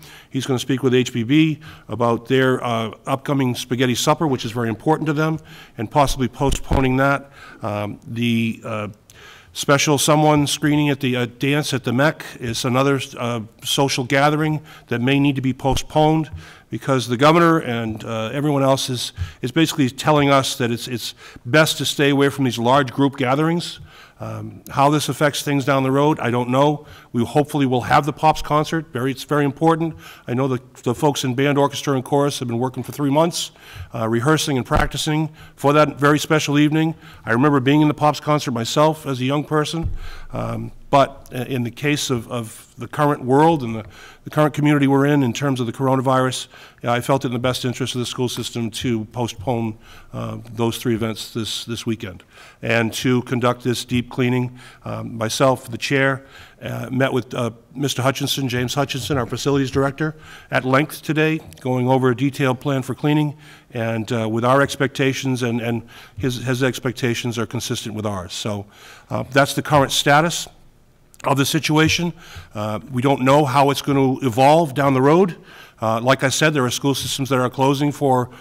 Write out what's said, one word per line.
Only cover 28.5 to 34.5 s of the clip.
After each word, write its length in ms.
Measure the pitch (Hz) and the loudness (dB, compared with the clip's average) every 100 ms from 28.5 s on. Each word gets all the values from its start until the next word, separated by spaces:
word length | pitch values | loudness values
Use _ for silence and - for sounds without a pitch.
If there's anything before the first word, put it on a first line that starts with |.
| 147 156 165 156 | -2 0 -4 -6
Very, 180 | 120 131 | -4 -4
it's 140 | 131 - | -4 -2
very 180 | 147 | 0
important. 500 | 143 131 160 165 165 156 - - - | 0 2 2 2 0 -6 -16 -14 -4
I 80 | |
know 140 | 120 135 | -2 0
the, 140 | 127 - - | -2 -6 -8
the 120 | - 117 | -4 0
folks 300 | 151 135 135 | 0 0 -2
in 100 | 123 | 0
band, 220 | 139 143 | 2 2
orchestra, 380 | 143 135 - 135 | 2 0 -2 -2
and 80 | |
chorus 360 | 120 143 143 139 | 0 0 0 -2
have 80 | 123 | -4
been 100 | 117 | -2
working 240 | 127 127 | -4 -4
for 120 | 120 | -8
three 180 | 120 143 | -4 0
months, 400 | 143 170 - - - - - - | 2 2 0 -8 -12 -20 -18 -12
uh, 140 | 117 113 | -6 -2
rehearsing 480 | 117 123 156 - | 0 2 2 2